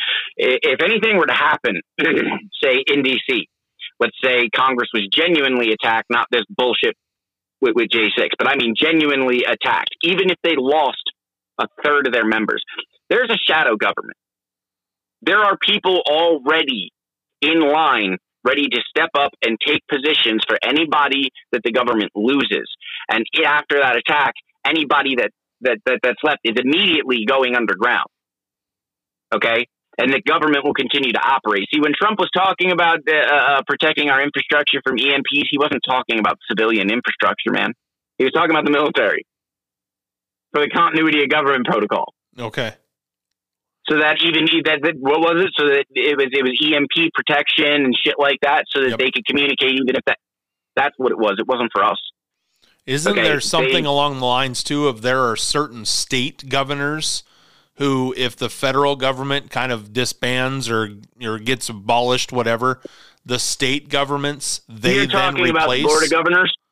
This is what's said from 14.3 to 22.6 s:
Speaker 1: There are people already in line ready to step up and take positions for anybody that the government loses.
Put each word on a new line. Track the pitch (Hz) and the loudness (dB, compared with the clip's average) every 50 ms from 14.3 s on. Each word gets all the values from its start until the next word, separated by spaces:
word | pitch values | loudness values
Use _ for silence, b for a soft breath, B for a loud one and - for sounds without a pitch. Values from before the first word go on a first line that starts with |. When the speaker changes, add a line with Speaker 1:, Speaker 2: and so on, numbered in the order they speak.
| _ _ _ _ _ _ _ _ _ _ _ _ _ _ _ _ _ _ | _ _ _ _ _ _ _ _ _ _ _ _ _ _ _ _ _ _
Speaker 1:
There | - - 190 214 | -2 0 2 4
are | 208 202 190 - | 4 2 2 0
people | - - 151 151 - 185 185 175 - 147 | 0 -2 -2 0 0 2 0 2 2 0
already | 147 156 170 170 165 143 123 139 156 160 160 135 127 101 90 - _ _ _ _ _ _ _ _ _ - | 0 2 4 2 2 2 2 0 0 0 0 -2 -4 -6 -6 -10 _ _ _ _ _ _ _ _ _ -4
in | 143 151 160 165 | -2 0 2 2
line | 156 143 147 156 160 143 127 113 104 92 92 92 _ _ _ _ - | 4 4 4 4 4 2 2 2 0 -2 -4 -4 _ _ _ _ -2
ready | 123 135 147 143 127 | -2 0 0 0 -2
to | 117 120 - - | -2 -4 -6 -4
step | - 151 160 165 - | -2 -2 -2 0 0
up | 143 143 139 - - - | 0 0 0 -2 -2 -2
and | 117 113 - - - | -2 -2 -2 -2 -2
take | 151 151 _ - | -2 -2 _ -4
positions | 151 135 131 156 151 - - 117 110 107 - - | -4 -2 0 0 0 2 0 0 0 0 0 0
for | 110 - - | -2 -2 0
anybody | 117 135 156 165 151 147 151 143 135 135 139 135 131 B B B B | 0 0 0 0 0 2 2 2 2 0 -2 -2 -4 B B B B
that | - 120 - | -4 -2 -2
the | 120 113 | 0 0
government | 127 123 120 120 110 101 - - | 0 0 2 0 0 0 -2 -2
loses. | 104 107 123 139 139 131 107 104 73 | -2 0 2 2 2 0 0 -2 -4